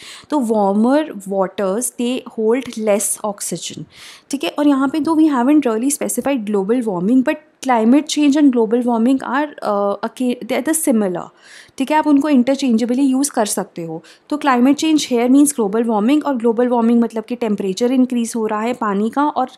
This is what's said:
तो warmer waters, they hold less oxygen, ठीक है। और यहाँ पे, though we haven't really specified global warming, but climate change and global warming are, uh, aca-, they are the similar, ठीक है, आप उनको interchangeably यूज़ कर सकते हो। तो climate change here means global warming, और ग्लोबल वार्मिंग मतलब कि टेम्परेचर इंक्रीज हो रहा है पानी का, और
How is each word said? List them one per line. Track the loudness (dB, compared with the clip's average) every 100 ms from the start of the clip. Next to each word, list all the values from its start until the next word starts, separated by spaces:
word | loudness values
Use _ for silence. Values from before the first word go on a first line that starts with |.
| -20 -18 -6
तो | -4
warmer | 0 0 2 2 2 2 0 -8 -6
waters, | -2 -2 -2 -4 -4 -6 -4
they | -4 -4 -8 -4
hold | 0 0 -2 -6
less | 0 0 -2 -6 -8
oxygen, | -8 -8 -8 -10 -12 -16 -18 -20 -20 -10
ठीक | -6
है। | -6
और | 0 2
यहाँ | 2 0
पे, | -2
though | 0 2
we | 2 2
haven't | 4 4 2
really | 0 -2 -2
specified | -4 -4 -2 -2 -2
global | -2 0 0 -2
warming, | -2 2 2
but | 2 -2 _ -10 0
climate | 2 4 4
change | 2 0 2 4
and | 4 4
global | 2 0
warming | 0 0 2 0
are, | -2 -4 -4
uh, | -4 -4 -2 -2 -2 -6
aca-, | -4 -4 -4
they | -4 -4
are | -2
the | -2 0
similar, | 0 0 -4 -10 _ -20 -20 -16 -8
ठीक | -2
है, | 0
आप | 2
उनको | 2 4
interchangeably | 2 2 0 2 0 0 0
यूज़ | 2 2 0
कर | -2 -2
सकते | -2 -8 -8
हो। | -10 -10 -14 -20 -8
तो | -4
climate | 0 4 4 2
change | 2 0 2
here | 0 4 4
means | 4 2
global | -2 -2 0
warming, | 0 2 2
और | 0 -2
ग्लोबल | 0 0 0
वार्मिंग | 2 2 2
मतलब | 2 -2
कि | -8 -6
टेम्परेचर | -4 -2 -4 -2 0
इंक्रीज | 2 0 0 -4 -4
हो | -4
रहा | -4
है | -4
पानी | -4 -2 -2 -2
का, | 0
और | -2 -2 -6